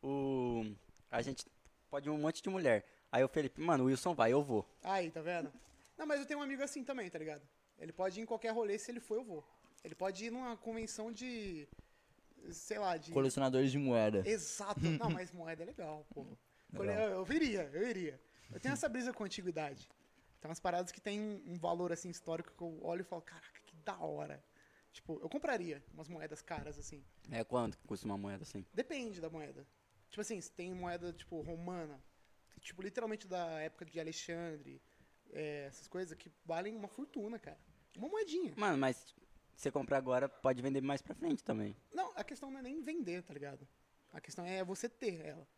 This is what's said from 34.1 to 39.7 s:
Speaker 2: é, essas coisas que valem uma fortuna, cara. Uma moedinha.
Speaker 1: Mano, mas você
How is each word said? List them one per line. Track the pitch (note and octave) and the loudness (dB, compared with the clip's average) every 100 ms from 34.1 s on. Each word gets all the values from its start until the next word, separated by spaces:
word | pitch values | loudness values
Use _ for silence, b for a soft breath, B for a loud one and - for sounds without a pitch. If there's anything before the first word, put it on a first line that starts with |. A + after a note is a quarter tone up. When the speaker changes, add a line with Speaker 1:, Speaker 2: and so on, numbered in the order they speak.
| D#3+ - E3+ E3+ D3+ C#3 C3+ b b b b _ | -6 -6 -4 -4 -6 -10 -16 b b b b _
Speaker 2:
é, | - D3+ D3 C#3 | -6 -4 -4 -8
essas | C#3 - | -12 -8
coisas | F3+ F3+ D#3 | -6 -6 -8
que | - _ | -14 _
valem | E3 E3 G3 A3+ | -4 -2 -2 -6
uma | G3+ | -8
fortuna, | - D4 - G#3 A#3 | -8 -6 -4 -4 -6
cara. | - D#3+ - - _ F3 | -10 -16 -20 -20 _ -8
Uma | B3 | -4
moedinha. | G#4+ G4+ D#4+ D#4+ D3 | 0 0 0 0 2
Speaker 1:
Mano, | G#3 D3 | 4 6
mas | C3+ B2+ - - - - _ - | 4 2 -6 -20 -20 -20 _ -2
você | C#3+ | 0